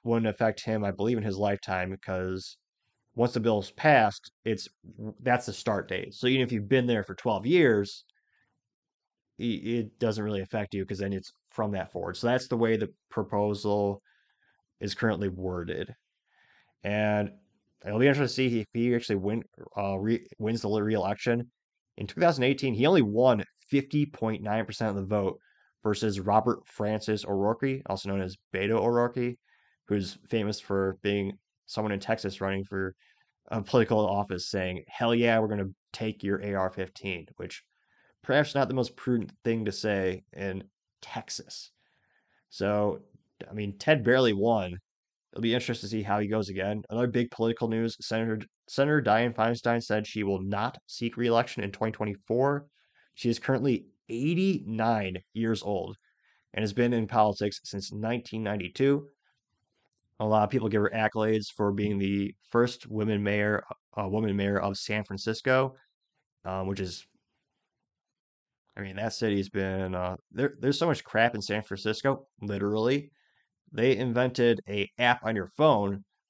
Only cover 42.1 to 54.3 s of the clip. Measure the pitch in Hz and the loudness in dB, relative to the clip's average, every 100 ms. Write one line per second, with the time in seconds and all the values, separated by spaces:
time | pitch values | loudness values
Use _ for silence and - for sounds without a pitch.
42.1 | _ _ _ _ - 101 104 104 71 - | _ _ _ _ -4 0 2 0 -2 -8
43.1 | _ _ - - 107 104 98 - 151 113 | _ _ -20 -12 -8 -8 -4 2 4 6
44.1 | 127 127 101 110 113 90 90 - _ _ | 6 6 4 2 2 0 -6 -14 _ _
45.1 | _ _ - 113 120 120 117 101 110 98 | _ _ -4 0 0 -2 -6 -4 -6 -2
46.1 | 101 104 110 98 92 95 107 - 110 123 | 0 0 -2 -2 -2 -2 -4 -4 -2 0
47.1 | 120 120 - 113 117 117 113 113 - - | 0 -2 0 0 0 0 0 -2 -4 -6
48.1 | 113 113 110 98 _ - - 139 151 110 | -2 -2 -4 -8 _ -8 0 2 4 4
49.1 | 110 117 113 113 120 120 117 113 107 110 | 4 4 2 0 2 0 0 0 -2 -2
50.1 | 113 98 98 95 101 117 - - - 117 | -4 -2 -2 -2 -2 -2 -6 -16 -6 -6
51.1 | 117 120 117 123 - 101 98 113 107 107 | -2 2 2 2 -2 -6 -2 -4 -2 -4
52.1 | 98 - 117 135 143 147 _ _ _ _ | -6 -2 2 2 0 -6 _ _ _ _
53.1 | - 117 117 - 131 135 120 - _ - | -6 -2 -2 0 0 2 0 -2 _ -10
54.1 | 117 143 | -4 0